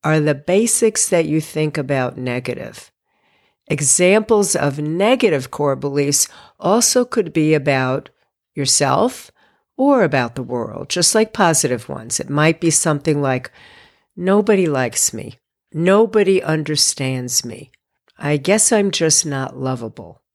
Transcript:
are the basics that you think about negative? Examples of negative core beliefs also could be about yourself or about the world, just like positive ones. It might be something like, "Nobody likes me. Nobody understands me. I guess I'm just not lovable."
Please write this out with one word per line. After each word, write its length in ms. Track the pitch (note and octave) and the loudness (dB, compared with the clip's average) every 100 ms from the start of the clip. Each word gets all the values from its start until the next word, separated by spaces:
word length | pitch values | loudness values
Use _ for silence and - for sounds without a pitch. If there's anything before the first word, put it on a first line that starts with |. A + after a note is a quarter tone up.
are 180 | D3 D#3 | 0 0
the 140 | D3+ | 0
basics 720 | C#3 D3 F#3 A3+ - A3+ G#3+ - | -2 0 2 2 2 0 0 0
that 160 | F3 | 0
you 160 | D#3 D#3 | 2 0
think 380 | D#3 D#3 D3+ D3+ | -2 -2 -2 -2
about 400 | C3+ C#3 B2+ - | -2 -2 -2 -6
negative? 760 | B2+ B2 B2+ A#2+ A2+ A2 - _ _ _ _ _ _ _ _ | -6 -6 -6 -8 -10 -16 -20 _ _ _ _ _ _ _ _
Examples 880 | D3+ D3 - F3+ G#3 G#3 G#3+ G3+ | -2 0 4 4 4 4 2 2
of 240 | - C#3+ C#3 | 0 -2 -2
negative 720 | D3+ E3 G3+ B3+ A3+ D3 B2+ | -4 0 2 2 2 0 -4
core 260 | - D3 C3+ | -4 -2 -2
beliefs 520 | C#3+ C#3 C#3+ C#3+ - - - _ | -2 -2 0 0 -2 -6 -20 _
also 460 | E3 G#3+ A#3+ B3+ B3 | 0 2 2 2 0
could 260 | - E3 | -2 -2
be 220 | D#3+ D#3 | 0 2
about 560 | D3+ C#3 C3+ B2+ C3+ - _ _ _ _ | 2 2 0 0 -4 -6 _ _ _ _
yourself 760 | - C#3 - C#3 C3 A#3 - - _ _ _ _ - | -6 -2 0 2 2 0 -2 -20 _ _ _ _ -2
or 260 | C4+ C4+ | 2 4
about 300 | F3 C3+ A#2+ | 4 2 -2
the 80 | B2+ | -6
world, 480 | B2 B2 A2+ - - | -6 -6 -6 -10 -6
just 240 | - F3 | 0 2
like 180 | A3 A3 | 2 0
positive 560 | - F#3 D#3 C3+ B2 - | 2 2 2 0 -2 -6
ones. 320 | C#3 A#2 - | -12 -8 -8
It 80 | - | -4
might 320 | C#3+ D#3 E3 | 2 2 2
be 100 | E3+ | 0
something 520 | D#3 E3+ D3 D#3+ D3 | 0 0 -2 0 0
like, 280 | C#3 B2+ B2+ _ - - - _ _ | 0 -2 -6 _ -20 -20 -20 _ _
"Nobody 520 | - F3+ G3+ G#3 G3+ F3 | -6 0 2 4 2 2
likes 480 | C#3 B2+ - - | 0 -2 -2 -4
me. 260 | A2 - - _ _ _ | -4 -14 -18 _ _ _
Nobody 680 | D#3 F3 G3 A3+ G#3+ G3 F#3+ | -2 2 4 4 2 2 2
understands 1040 | - D#3 D3+ D3+ - - C3 C3 B2 - | 0 -4 -2 0 -2 -2 -4 -4 -4 -4
me. 280 | B2 A2 - _ _ _ _ _ | -6 -14 -18 _ _ _ _ _
I 180 | C#3+ D3+ | -2 -2
guess 340 | C#3 G#3+ - | 2 2 2
I'm 200 | A3 G3+ | 2 0
just 340 | F3 D#3+ D3 | 0 0 0
not 320 | D#3 C#3 C3+ - | -2 -6 -6 -6
lovable." 680 | C3 B2+ A2+ - F2 - _ | -6 -4 -8 -14 -20 -20 _